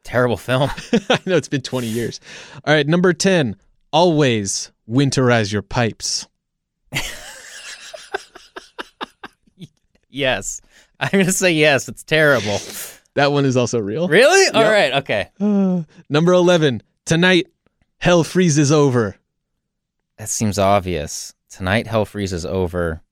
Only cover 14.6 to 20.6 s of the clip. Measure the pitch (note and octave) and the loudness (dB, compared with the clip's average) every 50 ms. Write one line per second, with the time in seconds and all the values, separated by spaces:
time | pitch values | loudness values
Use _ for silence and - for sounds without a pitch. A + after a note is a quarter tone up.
14.6 | A3+ G#3+ G#3+ G#3 F3+ C#3 B2 C#3 C#3+ - C3 G#2 F2+ - _ - G3 G#3 G#3 G3 | 2 4 4 2 2 2 0 -2 -2 -2 -2 -2 -4 -4 _ -4 -2 0 0 2
15.6 | G3 F#3+ F3+ F3+ D#3+ - _ - - - C3+ D3 E3 F3 F3+ F3+ F3 F3 F3+ E3+ | 0 0 0 -2 -4 -8 _ -20 -10 -4 -2 0 2 4 4 4 4 4 4 4
16.6 | D#3 C#3+ B2 G#2 - _ _ _ - - D#3+ E3 F3 F#3 F#3 E3+ - _ _ _ | 2 0 0 -2 -8 _ _ _ -4 -2 0 2 4 4 4 2 0 _ _ _
17.6 | _ _ _ _ _ _ _ - - F3 F3 F3 D3+ - - F3+ F#3 E3+ C#3+ D3 | _ _ _ _ _ _ _ -4 0 2 4 4 2 0 0 0 2 2 2 2
18.6 | D3+ C3+ D#3 D3+ D3 C#3+ B2 B2 A2+ G2 F#2 _ _ _ _ _ _ _ _ _ | 2 2 4 4 4 2 2 0 0 -2 -4 _ _ _ _ _ _ _ _ _
19.6 | _ _ _ _ _ _ _ _ _ _ _ - G#2 - - - A#2+ G#2+ F#2 G#2 | _ _ _ _ _ _ _ _ _ _ _ -16 -12 -8 -6 -4 -2 -2 0 0